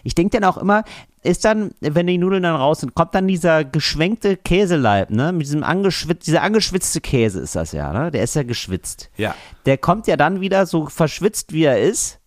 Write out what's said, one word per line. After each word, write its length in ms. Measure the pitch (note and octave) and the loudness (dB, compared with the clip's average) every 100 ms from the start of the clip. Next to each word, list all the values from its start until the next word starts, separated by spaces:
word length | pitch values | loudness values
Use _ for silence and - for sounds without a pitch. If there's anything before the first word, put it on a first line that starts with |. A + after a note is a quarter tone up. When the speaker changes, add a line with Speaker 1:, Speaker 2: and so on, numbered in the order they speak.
| - | -6
Speaker 1:
Ich 100 | - | -2
denk 160 | F3+ | 0
dann 140 | A3+ G3 | 2 0
auch 100 | - | 0
immer, 280 | F#3+ G#3 A3 - - _ | 0 0 0 -14 -20 _
ist 200 | - F3+ | -2 0
dann, 280 | A3 A3 G#3 - | 2 0 -2 -6
wenn 260 | - D3+ F3 | -2 0 0
die 100 | F3+ | 2
Nudeln 260 | F3+ F#3+ | 2 2
dann 120 | F3+ D#3 | 0 2
raus 240 | C3+ D#3 | 0 0
sind, 160 | C3 - | -4 -2
kommt 180 | E3 G3 | 0 2
dann 120 | F#3+ | 0
dieser 380 | F#3 E3+ D#3+ C#3+ | 2 2 2 2
geschwenkte 720 | D3+ - - E3 A3+ G3+ F#3+ | -2 -2 -2 -2 0 0 -2
Käseleib, 720 | - F3 G3+ E3+ A#2+ G2+ F#2+ | 2 2 2 2 2 2 2
ne, 240 | G#2 C#3+ | 0 0
mit 80 | F3+ | -2
diesem 220 | C#3 D3 - | -2 -2 -2
angeschwitz-, 580 | E3+ G3 E3 D#3 E3 | 0 0 -2 -4 -4
dieser 180 | - D#3 | 0 2
angeschwitzte 600 | F3 A3 - F#3 - E3 | 4 2 0 -2 -2 -6
Käse 400 | - C3 A2+ F#2 | -2 0 0 0
ist 140 | C#2 - | -6 -6
das 160 | E2 | -6
ja, 180 | D2+ C#2+ | -6 -4
ne? 200 | E2 E3 | -4 -4
Der 120 | C#3+ | -2
ist 120 | B2 D#3 | -2 -2
ja 80 | |
geschwitzt. 640 | B2 A#2 - F#2 - - - - | -4 -6 -6 -6 -8 -14 -18 -8
Speaker 2:
Ja. 180 | G#2 - - - - | -8 -8 -16 -6 0
Speaker 1:
Der 120 | C3+ | 0
kommt 300 | - F#3+ A3 | 2 0 0
ja 80 | D#3 | 2
dann 240 | D3 F#3+ | 2 2
wieder 260 | F#3+ F#3+ F#3 | 0 2 2
so 200 | E3 D3 | 0 -4
verschwitzt, 640 | - D#3+ - E3+ - - | -2 -2 0 -2 -2 -6
wie 140 | D#3 D#3 | 0 2
er 160 | A#2+ | 4
ist 380 | B2+ A3+ - - | 2 0 -6 -10